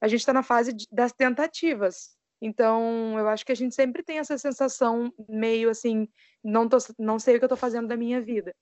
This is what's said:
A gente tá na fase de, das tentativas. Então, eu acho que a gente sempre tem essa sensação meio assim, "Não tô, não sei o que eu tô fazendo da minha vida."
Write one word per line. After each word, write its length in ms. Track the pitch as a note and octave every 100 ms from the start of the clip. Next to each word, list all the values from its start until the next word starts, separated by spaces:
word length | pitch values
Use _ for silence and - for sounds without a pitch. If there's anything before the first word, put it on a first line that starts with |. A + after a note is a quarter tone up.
A 60 | A3
gente 180 | A3+
tá 80 | -
na 120 | C4
fase 280 | B3+ A#3+ A#3+
de, 140 | A3 -
das 200 | A3 A#3+
tentativas. 1040 | - B3+ B3 D#4+ - E4 A#3+ G3 - - _ _ _
Então, 760 | A3 G#3 A3 A3+ A3+ A3+ A3+ A3
eu 80 | G#3+
acho 160 | G#3+
que 60 | -
a 60 | A#3+
gente 180 | B3+
sempre 300 | A#3 C4 A#3+
tem 140 | - D#4
essa 200 | D4 C#4+
sensação 760 | C#4+ B3+ C4+ - A#3+ A#3 A#3+ - G#3+
meio 400 | A3 A3+ A3+ A3+
assim, 380 | A3 A#3+ A3 G#3+ - _ _
"Não 240 | G#3+ A3 A#3
tô, 100 | B3+ - A3
não 220 | G#3+ A3
sei 160 | B3+
o 40 | A#3
que 40 |
eu 40 | B3+
tô 80 | B3+
fazendo 320 | B3 A#3 A3+
da 80 | A#3
minha 240 | A#3 B3
vida." 340 | A3 A3 F3+ -